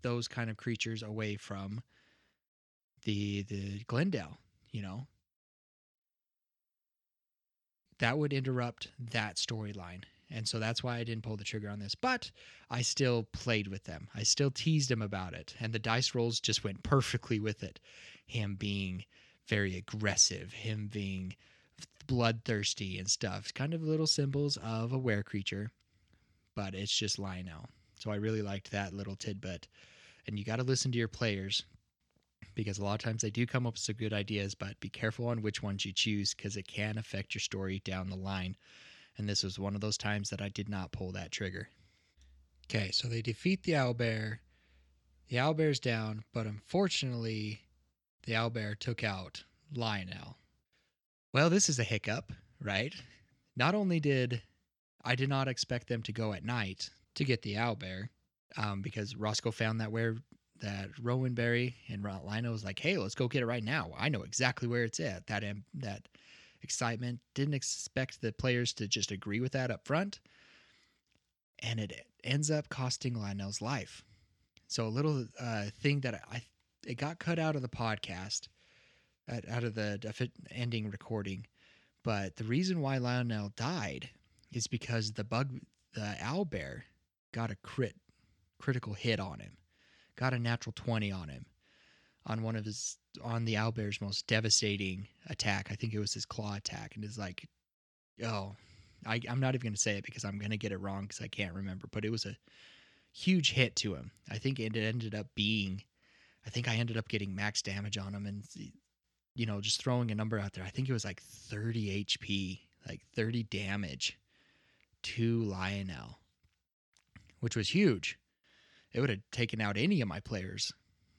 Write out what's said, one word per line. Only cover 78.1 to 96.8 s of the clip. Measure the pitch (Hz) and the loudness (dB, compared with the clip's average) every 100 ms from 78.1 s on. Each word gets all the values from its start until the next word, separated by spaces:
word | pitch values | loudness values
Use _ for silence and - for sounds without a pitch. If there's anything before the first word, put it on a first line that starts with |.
| 92 98 - - _ _ - - _ _ _ - | -6 -4 -6 -6 _ _ -20 -20 _ _ _ -8
at, | 120 - | -6 -2
out | 120 | -2
of | 117 | 0
the | 107 104 101 | 0 0 0
defi-, | 107 - 123 - - | -4 -4 -4 -6 -10
ending | 123 120 117 107 | -4 -2 0 -2
recording, | 98 - 113 98 95 110 _ - - _ _ | -6 -4 -4 -2 -6 -8 _ -20 -20 _ _
but | 117 104 95 - | 0 2 0 -4
the | |
reason | 110 135 185 175 | 0 2 2 2
why | 135 135 | 2 2
Lionel | 123 123 120 107 101 - | 2 2 2 0 -2 -2
died | 123 175 101 65 - - _ _ _ | -2 0 -2 -4 -10 -16 _ _ _
is | 120 - | -6 -2
because | 120 - 117 107 | -2 0 0 0
the | 110 | -4
bug, | 110 117 139 127 - _ _ | -2 0 0 -4 -12 _ _
the | 113 104 - | -6 -6 -4
owlbear, | 110 180 175 95 69 64 - _ _ _ _ | -2 -2 -2 -4 -6 -10 -14 _ _ _ _
got | 117 113 | -2 -2
a | 101 | -4
crit, | - - 120 - _ _ _ _ _ - | -6 -2 -2 -2 _ _ _ _ _ -4
critical | - 123 110 | 0 0 -2
hit | 101 120 107 | 0 2 2
on | 80 - | 0 -8
him, | 50 - _ _ _ - _ | -12 -18 _ _ _ -20 _
got | - 127 | 0 2
a | 123 | 4
natural | 117 117 113 | 2 2 -2
twenty | - - 113 101 | -4 0 2 2
on | 95 78 | -2 -6
him, | 64 - _ _ _ _ _ _ _ | -10 -14 _ _ _ _ _ _ _
on | - 110 | -4 -2
one | 113 110 | 0 -2
of | |
his, | 107 107 - - _ - | -4 -4 -6 -8 _ -10
on | 117 117 | -2 0
the | 113 | 2
owlbear's | 107 113 113 104 104 | 4 2 2 -2 -2
most | 101 - - | -2 -2 2
devastating | 110 110 - 107 101 95 92 101 _ - | 4 6 6 6 2 0 -2 -6 _ -8
attack. | - 107 98 - | 0 2 2 0
I | |
think | 104 113 | -4 -2
it | 107 | 0
was | 104 | -2
his | 104 | -4
claw | - - 104 | -6 -6 -4
attack, | 101 - - | -6 -6 -8